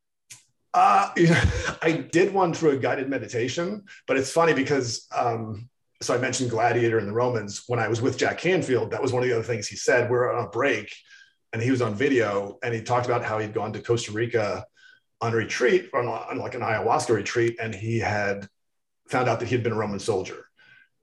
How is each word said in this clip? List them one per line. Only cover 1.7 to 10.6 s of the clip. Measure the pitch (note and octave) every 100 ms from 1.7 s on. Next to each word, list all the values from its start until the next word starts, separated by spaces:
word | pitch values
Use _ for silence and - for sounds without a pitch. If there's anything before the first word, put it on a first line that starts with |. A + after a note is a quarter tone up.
| -
I | D#3+ C#3+ -
did | E3 F#3+
one | F#3+ F3
through | - D#3+
a | C3
guided | B2 C#3 C3+
meditation, | C3 G#2+ A#2+ B2+ E3+ F3 G#3+ - - -
but | C3+
it's | B2+
funny | E3 E3
because, | C3+ C3+ C#3+ A#2+ - - -
um, | B2 A2+ A2 G#2+ A#2+ _ _ _
so | A2+
I | B2
mentioned | B2+ B2 B2
Gladiator | A2+ A#2+ A#2+ A2+ A2+
and | G2+
the |
Romans. | A2 B2 A2+ G#2 - -
When | A#2+
I | G#2+
was | A2+
with | B2+ A#2+
Jack | - -
Canfield, | E3+ F#3 B2+ A#2+ G#2+
that | G#2+
was | B2+
one | B2
of | B2+
the |
other | A#2
things | G#2+ A2+ -
he | G2
said. | - B2+ A2
We | B2
were | B2
on | A#2 A#2
a |
break, | -